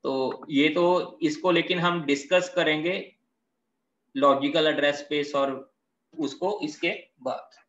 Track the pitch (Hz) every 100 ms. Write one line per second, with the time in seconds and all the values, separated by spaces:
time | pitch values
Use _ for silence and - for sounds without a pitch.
0 | 131 135 131 - - 139 151 156 175 180
1 | - - 151 151 180 170 160 175 175 175
2 | 143 139 - 185 180 175 160 156 165 196
3 | - _ _ _ _ _ _ _ _ _
4 | _ 135 143 131 143 160 156 143 143 139
5 | - 147 143 143 135 131 - _ _ _
6 | _ - 139 - 185 208 151 - 170 214
7 | - _ 127 - - _